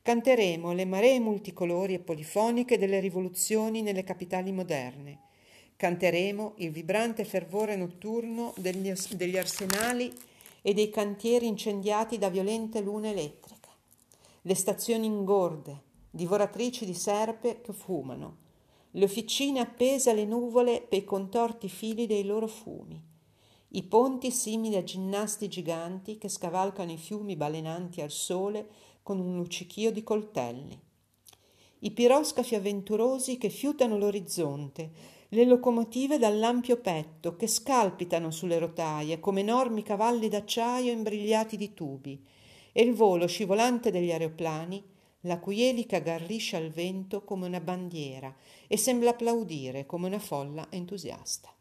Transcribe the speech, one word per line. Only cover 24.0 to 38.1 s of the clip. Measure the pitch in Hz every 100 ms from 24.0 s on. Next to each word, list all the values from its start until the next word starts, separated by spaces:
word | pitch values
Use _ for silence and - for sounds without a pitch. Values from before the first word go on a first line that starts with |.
| 262 262 262
simili | 247 214 226 220 196
a |
ginnasti | 175 185 190 202 214 - 202
giganti | 185 160 165 170 190 190 214
che | 196
scavalcano | - 175 185 196 196 175
i | 160
fiumi | - 208 202
balenanti | 165 151 160 160 165 180 175
al | 147
sole | - - 180 196 208 214 - - _
con | - 190
un | 180
luccichio | 180 175 - 180 - 220
di | 208
coltelli. | 220 214 214 - 120 123 147 - _ _ _ _ - _ _ _ _ _
I | 208
piroscafi | 214 240 277 302 - 240
avventurosi | 220 196 202 196 214 240 262 262 254
che | 208
fiutano | - 277 294 240 208
l'orizzonte, | 208 202 165 - 151 143 143 - 160 - - - _
le | 214
locomotive | 247 247 247 233 220 247 269 294
dall'ampio | 220 214 226 247 240 240
petto | 196 160 156 - 170
che | 170 220
scalpitano | - - 254 202 175 175